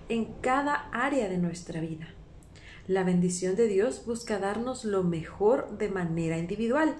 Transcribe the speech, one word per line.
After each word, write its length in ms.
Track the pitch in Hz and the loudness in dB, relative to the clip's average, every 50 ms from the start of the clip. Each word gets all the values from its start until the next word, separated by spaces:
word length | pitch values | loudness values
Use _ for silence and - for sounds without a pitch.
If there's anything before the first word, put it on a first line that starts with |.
| - - | -6 -2
en 160 | 226 226 214 - - - | -2 -2 -2 -4 -6 -4
cada 500 | - 247 262 285 285 285 294 285 - - | -2 0 2 2 2 0 0 -2 -4 -4
área 360 | - 226 254 277 285 262 214 190 | -4 -2 0 0 2 0 0 0
de 100 | 185 180 | 0 0
nuestra 420 | 175 170 165 - - - 165 160 | 0 0 -2 -4 -8 -8 -6 -6
vida. 260 | 165 160 156 160 165 - - - - - - - - - - - - - - - - | -6 -6 -6 -8 -12 -14 -16 -18 -20 -20 -20 -20 -20 -20 -20 -20 -20 -20 -20 -10 -4
La 160 | - 190 190 180 | 0 0 2 4
bendición 520 | 180 180 180 180 180 180 - 185 185 190 | 4 4 4 4 2 2 0 0 0 2
de 120 | 226 233 | 4 4
Dios 380 | 214 190 190 220 269 - - - | 4 4 4 4 2 0 -2 -6
busca 320 | 226 233 233 - - 214 | -6 -6 -6 -4 -4 -2
darnos 480 | 190 196 196 208 226 233 262 254 - 226 | -2 0 -2 -2 -2 -2 -4 -4 -4 -2
lo 180 | 214 196 190 180 | 0 0 2 2
mejor 720 | 175 170 160 160 - - - 196 214 269 - - - 214 - | 2 0 -2 -4 -6 -2 4 4 6 6 4 2 -2 -4 -4
de 100 | 214 185 | -2 -2
manera 480 | 190 185 175 160 165 170 165 160 165 | -2 0 -2 0 0 0 0 0 0
individual, 560 | 165 170 175 208 208 233 226 254 302 311 285 - - | -2 -2 -2 -2 -2 0 2 2 4 2 2 0 -2